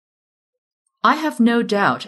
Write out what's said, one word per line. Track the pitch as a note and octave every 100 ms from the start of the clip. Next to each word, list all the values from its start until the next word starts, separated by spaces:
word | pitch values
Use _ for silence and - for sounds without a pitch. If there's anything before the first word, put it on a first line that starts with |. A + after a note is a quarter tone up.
| _ _ _ _ _ _ _ _ _ _
I | - D#4
have | D#4 D4+
no | A#3 A#3
doubt, | A#3 G3+ F3+ A#2+